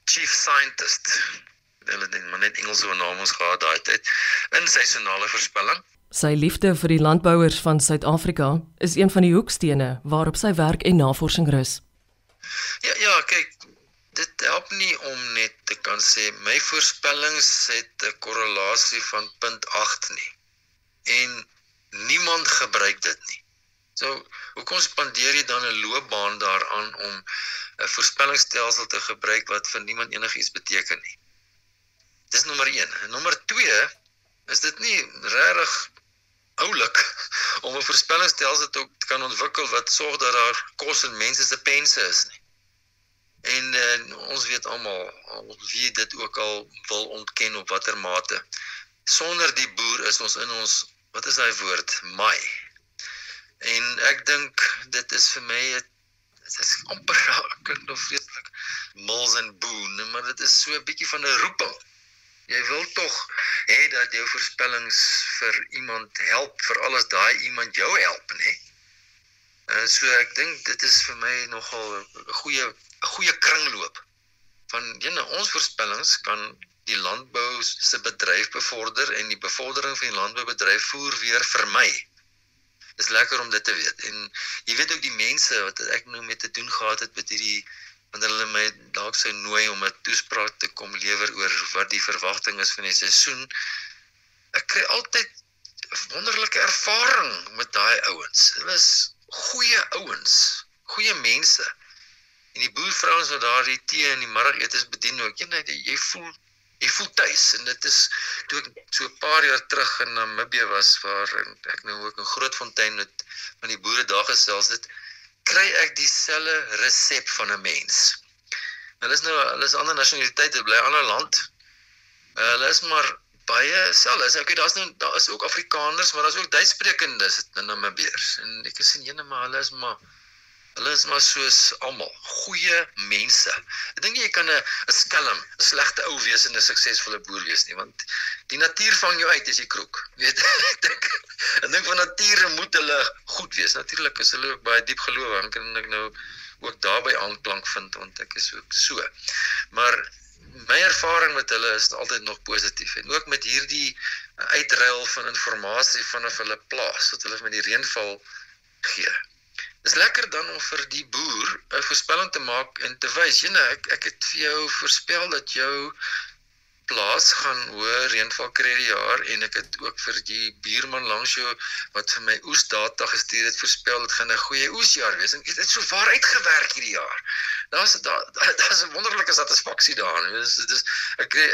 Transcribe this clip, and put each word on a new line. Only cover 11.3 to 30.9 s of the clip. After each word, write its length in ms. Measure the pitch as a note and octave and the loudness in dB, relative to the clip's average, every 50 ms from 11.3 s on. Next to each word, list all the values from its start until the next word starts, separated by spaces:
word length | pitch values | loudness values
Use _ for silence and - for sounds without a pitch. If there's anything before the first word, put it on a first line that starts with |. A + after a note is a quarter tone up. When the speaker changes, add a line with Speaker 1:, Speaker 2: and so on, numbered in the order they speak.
| - E3+ E3 C#3+ C#3 | 2 4 4 4 4
Speaker 2:
rus. 240 | C3 B2+ - - - - _ _ _ _ _ _ _ _ _ _ _ - - - - - - - - - | 4 2 0 -2 -6 -10 _ _ _ _ _ _ _ _ _ _ _ -14 -10 -8 -6 -6 -6 -6 -4 -2
Speaker 1:
Ja, 120 | - D#3+ - | -2 0 2
ja, 140 | G#3 G#3 F#3+ D#3+ D3+ - | 4 4 4 4 4 2
kyk, 220 | F3 E3+ D3+ - - - - - - _ _ _ _ _ _ _ - - | 0 0 0 -2 -8 -18 -20 -20 -20 _ _ _ _ _ _ _ -6 -6
dit 240 | - - - - B2+ | -6 -6 -4 -2 0
help 300 | B2+ D3 F3+ F3+ - G3+ | 2 2 0 -2 -4 -4
nie 160 | G3 F#3+ F3+ E3 - - | -2 0 0 -2 -2 -4
om 140 | C#3 C3 B2+ B2 A#2+ A#2 | -6 -6 -6 -6 -4 -2
net 180 | A2+ A2+ A2 - _ _ - | -2 -2 -2 -4 _ _ -6
te 60 | G#2+ - - | -6 -4 -4
kan 160 | G#2+ G#2 G2+ - | -4 0 2 2
sê, 220 | - - A2+ G#2+ G#2 G2+ G2+ G2+ | 2 4 2 2 -2 -2 -2 0
"My 140 | G#2+ B2+ D3 | 0 2 2
voorspellings 920 | - - D#3+ D#3 - - - - - D3 C#3+ D3 D3 D#3 D#3 D3+ - - - - - | 2 0 0 2 2 2 0 0 0 0 0 0 0 -2 0 2 2 2 2 2 0
het 360 | - A#2 A#2 A2+ - _ - A#2 G#2+ | 0 -2 -4 -6 -8 _ -6 -6 -6
'n 100 | - - - | -6 -8 -8
korrelasie 720 | G#2 A2 A2+ A2 G#2+ G2+ G2 G2 G2 A2+ B2 - - A#2 A2+ A2 | -6 -4 -2 -2 -2 -2 -2 -2 0 0 2 0 0 -2 -4 -4
van 260 | - - G#2+ G#2 G#2+ - _ | -4 -4 -6 -6 -8 -8 _
punt 300 | A#2 A#2 A2+ A2 - - - G2+ G#2+ | -6 -6 -6 -6 -8 -6 -2 -2 -2
agt 260 | G#2+ - - - - | -2 -2 -4 -6 -8
nie." 220 | G2+ - - - - _ _ _ _ _ _ _ _ _ _ _ _ _ - - A#2+ B2 | -8 -8 -10 -10 -12 _ _ _ _ _ _ _ _ _ _ _ _ _ -2 0 0 2
En 260 | B2 B2 B2 A#2 A2 _ _ _ _ _ _ _ _ _ - G2 G#2+ B2 | 0 -2 -4 -10 -14 _ _ _ _ _ _ _ _ _ -14 -8 -2 0
niemand 360 | - E3+ E3+ E3 E3+ E3 D3+ | 0 2 2 2 0 2 2
gebruik 540 | - - - B2+ - - G2+ G2 G2+ G2+ - | 2 2 2 2 2 2 2 2 2 0 0
dit 180 | - - - - - - | -2 -4 -4 -6 -10 -14
nie. 120 | - - - _ _ _ _ _ _ _ _ _ _ | -16 -16 -18 _ _ _ _ _ _ _ _ _ _
So, 320 | - - C3+ C3+ C3+ - _ - - - - - | -6 -6 -6 -6 -8 -12 _ -18 -18 -16 -14 -14
hoekom 260 | C#3 A#2+ - - F3+ | -12 -8 -4 0 2
spandeer 540 | - - - - D3 C3+ A2+ A#2 B2 C3+ C#3+ | 0 2 2 -2 -2 -2 -2 0 2 2 2
jy 100 | C#3+ C#3 | 2 0
dan 180 | C3+ B2 B2 B2 | 0 -2 -2 -2
'n 160 | A#2+ A2 G#2+ | -2 -2 -2
loopbaan 580 | G#2+ G#2+ A#2 C#3 C3+ - A2 G#2 G2+ G2+ G#2 G#2 | -4 -4 -4 -4 -4 -4 -4 -2 -2 -2 -2 -2
daaraan 560 | G#2 F#2+ F#2+ F#2+ - - G2+ G#2 G#2+ A2 - | 0 0 2 0 0 -2 -2 -4 -4 -6 -8
om 280 | G2+ G2+ G2+ G2 G2 - - - - - - - - - - - | -10 -10 -10 -10 -12 -10 -8 -8 -6 -6 -6 -8 -10 -12 -12 -8
'n 100 | - G#2 | -6 -4
voorspellingsstelsel 1000 | - - D#3+ - - - - C#3 C#3 C#3+ C#3 - - - A#2+ A#2 A#2 A#2 A#2+ A2+ | -4 0 2 2 2 2 2 2 2 4 2 2 2 2 0 0 2 0 0 0
te 140 | - - - | -4 -6 -6
gebruik 460 | - - G#2+ - - G#2 G#2+ A2 - | -6 -6 -6 -4 0 0 0 0 0
wat 200 | - G2+ G#2 - | -2 -4 -4 -4
vir 140 | - - A2 | -4 -6 -6
niemand 300 | G#2 G#2 A2 A#2 A#2 A2+ A2 | -8 -8 -6 -6 -6 -6 -6
enigiets 380 | G#2+ A2+ A2 - A#2+ - - | -6 -4 -4 -4 -4 -4 -4
beteken 480 | - - - - G2 F#2+ - - | -6 -8 -4 -2 0 0 0 0